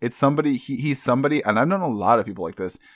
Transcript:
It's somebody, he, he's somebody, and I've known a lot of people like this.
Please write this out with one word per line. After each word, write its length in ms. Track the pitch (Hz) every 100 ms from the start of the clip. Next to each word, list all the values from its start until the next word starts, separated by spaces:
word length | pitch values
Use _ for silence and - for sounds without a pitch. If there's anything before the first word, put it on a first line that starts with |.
It's 160 | 120 -
somebody, 400 | 139 147 147 127
he, 200 | - 127
he's 260 | 147 135
somebody, 400 | - 123 143 147
and 160 | 107 107
I've 80 | 147
known 120 | 196
a 80 | 170
lot 320 | 107 95 117
of 60 | 104
people 180 | 98
like 120 | 82 -
this. 220 | 92 - _